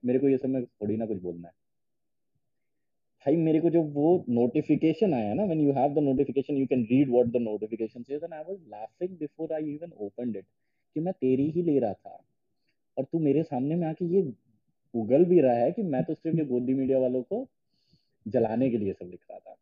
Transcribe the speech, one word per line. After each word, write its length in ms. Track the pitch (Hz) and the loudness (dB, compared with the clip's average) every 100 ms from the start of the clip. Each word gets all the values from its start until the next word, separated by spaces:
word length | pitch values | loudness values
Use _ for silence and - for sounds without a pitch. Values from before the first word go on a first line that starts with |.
मेरे 140 | 123 131 | 0 2
को 100 | 139 | 4
ये 100 | 131 | 2
सब 100 | 131 | 0
में 160 | 131 | -4
थोड़ी 320 | 123 _ 104 107 | -6 _ -4 -4
ना 100 | 110 | -4
कुछ 160 | 101 | -6
बोलना 260 | 90 85 85 | -6 -10 -14
है।" 60 | _ _ _ _ _ _ _ _ _ _ _ _ _ _ _ _ _ - | _ _ _ _ _ _ _ _ _ _ _ _ _ _ _ _ _ 0
भाई, 100 | 170 | 2
मेरे 240 | 160 156 | 4 2
को 100 | 170 | 4
जब 240 | 170 156 | 2 0
वो 300 | 143 151 180 - | 0 2 2 2
नोटिफिकेशन 880 | 117 120 147 147 143 160 156 214 | 2 2 0 0 2 2 2 0
आया 200 | 131 104 | 0 -2
ना, 80 | 127 | -2
when 160 | 208 160 | -2 2
you 140 | 143 | 2
have 180 | 135 143 | 2 2
the 120 | 143 | 2
notification, 520 | 143 131 139 131 127 | 0 2 0 -2 -2
you 180 | 143 131 | -2 0
can 120 | 131 110 | 0 2
read 180 | 127 143 120 | 2 4 4
what 100 | 123 | 4
the 220 | 120 117 | 2 -2
notification 500 | 107 107 113 110 123 | -4 -6 -6 -6 -8
says, 220 | 117 147 | -10 -8
and 80 | 170 | -8
I 160 | 156 160 | -12 -10
was 80 | 196 147 | -12 -12
laughing 540 | 104 110 _ 180 180 | -16 -16 _ -10 -8
before 380 | 151 - 160 156 | -12 -8 -6 -6
I 160 | 156 147 | -6 -8
even 220 | 170 - | -12 -12
opened 340 | 208 - 123 | -12 -8 -8
it, 120 | 101 - _ _ _ _ | -8 -12 _ _ _ _
कि 60 | 151 | -6
मैं 140 | 170 185 | -6 -2
तेरी 300 | 131 131 147 | 0 2 0
ही 120 | 160 | 0
ले 160 | 170 139 | 0 2
रहा 140 | 113 | 0
था 320 | 95 - - _ _ _ _ _ _ _ - | -4 -14 -20 _ _ _ _ _ _ _ -8
और 60 | |
तू 140 | 131 165 | -4 -2
मेरे 240 | 151 139 | 2 2
सामने 320 | 160 127 139 | 0 -4 -2
में 120 | 170 160 | -2 -4
आके 180 | 160 | -4
ये 280 | 175 190 160 110 _ _ _ _ _ | -2 0 -2 -8 _ _ _ _ _
उगल 300 | 120 107 135 | -6 2 4
भी 160 | 180 175 | 6 6
रहा 140 | 131 | 6
है 180 | 120 123 | 4 2
कि 100 | 180 | 0
मैं 220 | 190 131 | -2 -2
तो 100 | 123 | -2
सिर्फ 240 | 156 160 160 | -4 -2 -2
ये 60 | |
गोदी 300 | 147 123 123 | 0 -2 0
मीडिया 240 | 135 131 131 | 0 2 2
वालों 240 | 127 127 | 2 -2
को 260 | 123 214 269 _ _ _ _ _ _ _ - | -4 -6 -8 _ _ _ _ _ _ _ -4
जलाने 420 | 117 113 113 135 | 0 0 2 0
के 80 | 113 | 0
लिए 140 | 101 | -2
सब 140 | 95 90 | -6 -12
लिख 140 | 90 _ | -18 _
रहा 80 | - | -20
था। 180 | - - | -20 -20